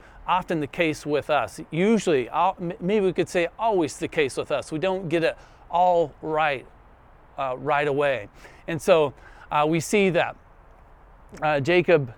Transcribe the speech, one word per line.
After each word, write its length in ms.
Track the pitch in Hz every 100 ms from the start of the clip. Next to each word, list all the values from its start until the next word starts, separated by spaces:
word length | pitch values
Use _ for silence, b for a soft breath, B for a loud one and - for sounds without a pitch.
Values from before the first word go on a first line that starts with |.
| B B -
often 320 | 180 180 165
the 60 | 143
case 380 | - 160 147 151
with 240 | 147 127
us. 300 | 143 107 - -
Usually, 580 | 156 196 220 185 143 113
al-, 280 | 147 180 -
m-, 140 | 170 185
maybe 280 | 175 214 190
we 60 |
could 160 | 165 170
say 200 | 185 170 -
always 380 | 226 196 147 -
the 100 | 147
case 300 | - 139 -
with 160 | -
us. 180 | 139 -
We 80 | 156
don't 300 | 185 190 180
get 160 | 165
it 120 | 160 - B B B
all 420 | 170 180 175 156 -
right, 460 | 160 156 156 131 - - - - - - - -
uh, 180 | 135 127
right 300 | 135 147 147
away. 400 | 139 143 123 101 B B B -
And 120 | 165
so, 340 | - 170 143 - B B B
uh, 140 | 151 151
we 140 | 165
see 300 | - 214 196
that, 260 | 165 123 - - - - - - - - - - -
uh, 160 | 156 147
Jacob 520 | 131 175 175 165 127